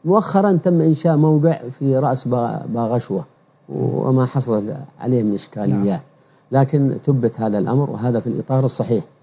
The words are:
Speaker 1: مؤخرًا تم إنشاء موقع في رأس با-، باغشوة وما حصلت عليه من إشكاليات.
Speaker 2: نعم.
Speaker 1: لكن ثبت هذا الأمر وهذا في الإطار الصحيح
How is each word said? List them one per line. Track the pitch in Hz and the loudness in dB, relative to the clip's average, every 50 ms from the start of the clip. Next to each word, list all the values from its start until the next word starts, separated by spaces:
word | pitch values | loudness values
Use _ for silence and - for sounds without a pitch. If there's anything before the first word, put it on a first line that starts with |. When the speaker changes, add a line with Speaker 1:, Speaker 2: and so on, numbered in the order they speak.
| - | 2
Speaker 1:
مؤخرًا | 156 190 214 180 - - 196 190 208 | 2 2 2 2 2 2 2 4 4
تم | 185 160 - 185 175 165 | 2 2 2 2 2 4
إنشاء | 156 160 156 - - 170 160 | 4 4 2 2 2 2 4
موقع | 143 151 156 156 151 147 165 160 - - 120 | 4 4 4 4 4 4 2 0 0 -6 -14
في | 135 - 143 135 131 131 | -10 -4 -2 0 2 2
رأس | 143 131 131 131 - 120 | 2 0 -2 -2 -2 -2
با-، | 123 123 120 113 110 107 - | -2 0 -2 -2 -4 -8 -8
باغشوة | - 110 117 117 110 120 120 - - 101 95 - _ _ _ _ _ _ _ _ - | -6 -4 -4 -2 0 -2 -2 -2 -4 -6 -6 -6 _ _ _ _ _ _ _ _ -10
وما | 139 127 131 - - - - 131 131 131 127 | -6 -4 -2 -2 -2 -2 0 2 2 2 0
حصلت | 127 - 139 131 117 110 107 101 110 - 143 - - _ - | 0 -2 -4 -2 0 -2 -2 -2 -4 -8 -10 -14 -18 _ -8
عليه | - 117 127 120 | -2 0 0 2
من | 110 107 101 | 2 0 -2
إشكاليات. | 98 - - - 104 104 98 135 101 98 | -4 -6 -10 -8 -4 -2 0 0 0 0
Speaker 2:
نعم. | 98 92 82 - _ _ _ _ _ _ _ _ _ 127 135 | 0 -2 -4 -8 _ _ _ _ _ _ _ _ _ 2 2
Speaker 1:
لكن | 135 131 - 147 139 131 113 - - | 2 2 2 0 0 0 -2 -2 -2
ثبت | 147 135 127 117 113 - - | 0 0 2 0 -2 -2 -2
هذا | 113 110 104 104 | -2 -2 0 0
الأمر | 90 98 120 139 143 - | 0 0 0 0 0 -2
وهذا | 117 107 117 123 120 110 | -4 -4 -4 -2 -2 -2
في | - | -2
الإطار | 120 117 - - - 131 131 135 | -4 -6 -6 -4 -2 0 0 0
الصحيح | 120 - - 117 95 117 104 - - _ _ | 0 -2 -4 -2 -2 -2 -2 -2 -6 _ _